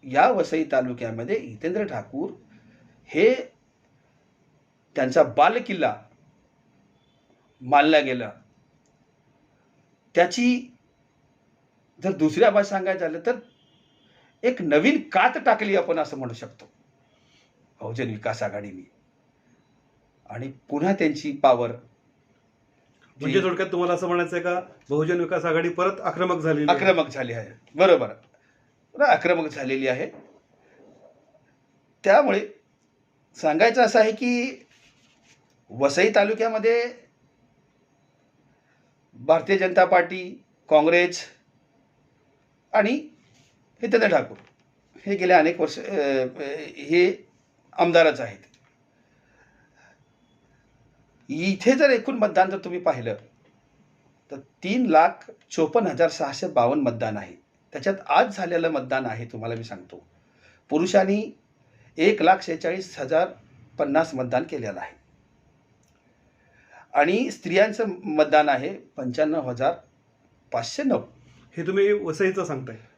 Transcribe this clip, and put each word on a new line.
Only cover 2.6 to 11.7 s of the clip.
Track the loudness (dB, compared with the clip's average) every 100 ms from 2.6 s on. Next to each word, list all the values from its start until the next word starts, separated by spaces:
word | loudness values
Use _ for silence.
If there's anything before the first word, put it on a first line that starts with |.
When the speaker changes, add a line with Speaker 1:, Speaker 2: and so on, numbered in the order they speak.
| _ _ _ _ _
Speaker 1:
हे | 0 2 0 -6 _ _ _ _ _ _ _ _ _ _ _ _ _ _ -4
त्यांचा | 0 4
बालकिल्ला | 2 4 2 2 -4 -2 -2 -4 -16 _ _ _ _ _ _ _ _ _ _ _ _ _ _ _
मानला | 2 4 6 4
गेला. | 2 -6 -8 -14 _ _ _ _ _ _ _ _ _ _ _ _ _ _ _ _ _
त्याची | 0 0 2 0 0 -6 _ _ _ _ _ _ _ _ _ _